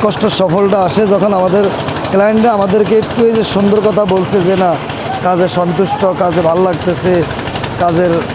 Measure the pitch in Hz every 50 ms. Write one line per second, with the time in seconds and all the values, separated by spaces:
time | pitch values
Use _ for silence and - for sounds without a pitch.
0 | 214 208 160 - 208 208 190 - 190 180 160 196 202 196 202 196 185 175 - 196
1 | 220 190 202 190 185 208 202 185 185 185 175 208 202 190 - - - - - -
2 | - - - 196 202 214 220 220 220 240 220 202 196 190 190 214 214 175 220 220
3 | 214 - - 233 233 226 226 220 196 - - 190 202 202 202 214 196 214 185 175
4 | 208 185 185 190 180 - 196 202 170 180 190 185 190 175 160 139 - - - -
5 | - - - - - 180 185 170 185 175 - 180 175 170 170 165 196 208 208 208
6 | 196 185 175 147 190 175 156 180 170 160 165 180 185 185 175 - - 180 170 135
7 | - 185 180 175 147 - - - - - - - - - - - 180 175 170 165
8 | 180 175 170 170 139 - -